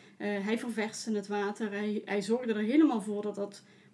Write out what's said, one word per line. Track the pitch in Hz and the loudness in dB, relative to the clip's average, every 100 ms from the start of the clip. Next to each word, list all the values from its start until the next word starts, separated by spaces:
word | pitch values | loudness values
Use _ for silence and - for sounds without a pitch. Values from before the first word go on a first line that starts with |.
| - - | -20 -6
eh, | 208 202 202 | -4 -2 0
hij | 233 | -2
ververste | 247 214 214 - 233 | -2 -2 -4 -4 -4
het | 208 196 | -2 -2
water. | 208 202 214 214 | -2 -2 -2 -4
Hij, | 202 208 208 - | -2 -2 -2 -2
hij | 202 | -2
zorgde | 190 240 233 | 0 0 0
er | 208 | 0
helemaal | 214 294 294 226 | 4 6 6 6
voor | 208 208 | -2 -4
dat | 208 202 | -4 -4
dat | 202 - - - - | -6 -8 -20 -20 -20